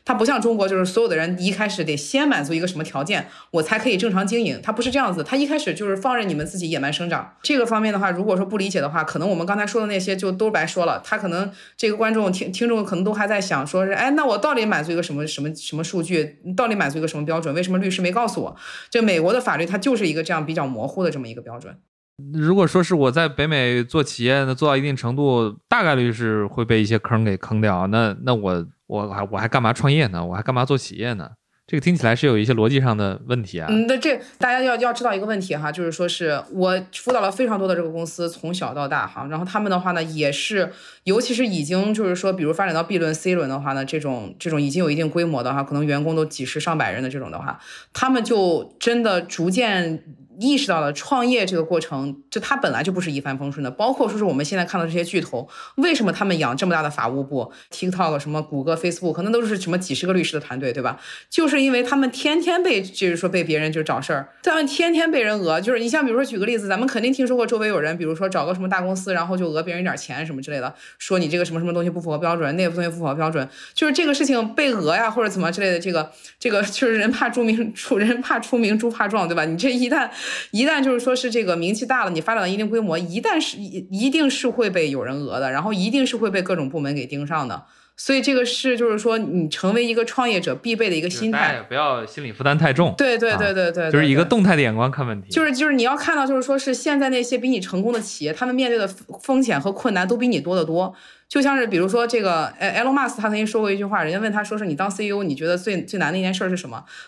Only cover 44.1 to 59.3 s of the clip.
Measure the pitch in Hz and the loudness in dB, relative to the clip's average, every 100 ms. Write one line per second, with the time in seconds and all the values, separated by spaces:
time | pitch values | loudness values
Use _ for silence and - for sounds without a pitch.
44.1 | 123 95 - 170 151 143 175 160 147 156 | -6 -8 -8 -2 0 0 2 0 0 0
45.1 | 170 170 135 123 139 139 143 151 143 151 | 0 0 0 -2 -2 -2 0 0 0 0
46.1 | 160 156 - 127 151 170 156 110 107 131 | 0 -2 -4 -6 -4 -2 0 0 -2 -4
47.1 | 135 80 82 - - - - - - 262 | -6 -8 -8 -8 -10 -14 -20 -10 -2 2
48.1 | 254 202 220 180 151 - - 233 240 226 | 2 2 2 4 2 -2 -4 0 2 2
49.1 | 180 180 - 170 185 226 190 170 156 - | 0 -2 -2 0 2 2 0 -2 -4 -10
50.1 | - - 180 254 285 202 165 143 151 - | -20 -20 -2 2 2 2 0 0 -2 -2
51.1 | 262 240 247 185 175 160 170 - 135 139 | 2 4 2 2 0 0 0 -2 -6 -6
52.1 | 139 - 220 - 277 175 120 175 185 175 | -8 -8 -6 -2 0 0 0 -2 -2 -2
53.1 | 139 139 135 143 147 127 135 226 269 226 | -4 -4 -6 -6 -6 -6 0 0 2 0
54.1 | 208 202 135 147 190 175 185 165 170 175 | 0 0 0 -2 -2 -2 -2 -2 -2 0
55.1 | 185 - 120 123 - - - 339 294 202 | -2 -2 -6 -8 -14 -8 0 2 2 2
56.1 | - 202 165 131 131 185 165 147 143 117 | 0 0 0 0 0 0 0 0 -2 -2
57.1 | 139 135 135 113 - - - 185 180 165 | -2 -4 -4 -6 -10 -16 -6 -4 0 0
58.1 | 147 147 151 156 139 139 160 175 175 175 | -2 -4 -6 -4 -4 -2 0 -2 -2 -4
59.1 | 170 202 | -2 0